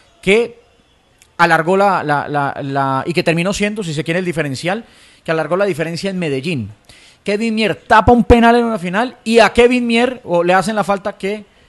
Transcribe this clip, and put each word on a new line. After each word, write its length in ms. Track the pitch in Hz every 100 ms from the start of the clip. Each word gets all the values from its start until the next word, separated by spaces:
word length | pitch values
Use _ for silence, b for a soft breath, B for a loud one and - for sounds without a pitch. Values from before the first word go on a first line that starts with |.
| b _
que 380 | 180 214 233 - _ _ _ _ _ _ _ -
alargó 400 | 170 160 160 190
la, 280 | 202 175
la, 240 | 147 143 -
la, 280 | 147 139 -
la, 400 | 139 139 135 135
y 80 | 143
que 120 | 170
terminó 280 | 175 165 180
siendo, 300 | 202 208 214
si 100 | 170
se 120 | 151
quiere, 160 | 151 170
el 40 |
diferencial, 600 | 180 156 147 127 165 214 b b b b
que 80 | -
alargó 240 | 160 151 180
la 80 |
diferencia 440 | 202 151 165 170 196
en 100 | 185
Medellín. 500 | 165 135 143 156 104 107 b b b b
Kevin 320 | - 208 226 220
Mier 180 | 208
tapa 380 | - - 220 247
un 100 | 240
penal 320 | - 240 233
en 100 | 240
una 140 | 233 220
final 380 | 175 190 247 -
y 160 | 214 226
a 120 | 202
Kevin 320 | - 240 247
Mier, 360 | 240 226 247 247
o 200 | - 175
le 100 | 170
hacen 220 | 185 180 214
la 80 |
falta 340 | 190 202 202 -
que, 260 | 196 214 208 b